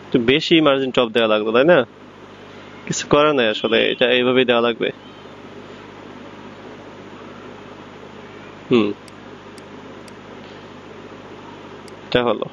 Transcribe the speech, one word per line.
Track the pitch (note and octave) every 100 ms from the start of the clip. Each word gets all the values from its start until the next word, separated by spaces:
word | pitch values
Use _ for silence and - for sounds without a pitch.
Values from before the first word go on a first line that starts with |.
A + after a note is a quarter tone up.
একটু | - C#3 A#2
বেশি | C#3+ - E3 D3+
মার্জিন | C3+ C3+ B2+
টপ | A#2 A#2
দেওয়া | A2+
লাগতো, | G#2+ G#2+ A2+
তাই | D3+
না? | E3 A#2+ - - - - - - - - - -
কিছু | - -
করার | D3 D3+ C#3+
নাই | A2+
আসলে, | G#2+ A#2 A2+ A2
এটা | A2+ B2 B2
এইভাবেই | B2 B2+ B2
দেওয়া | A#2+ A#2
লাগবে। | A2 G2+ - - - - - - - - - - - - - - - - - - - - - - - - - - - - G2+ - - - - - - - - -
হুম, | A#2+ G#2 G2+ - - - - - - - - - - - - - - - G#2 - - - - - - - - - - - - - - -
এটা | B2 A#2+
হলো। | G#2+ -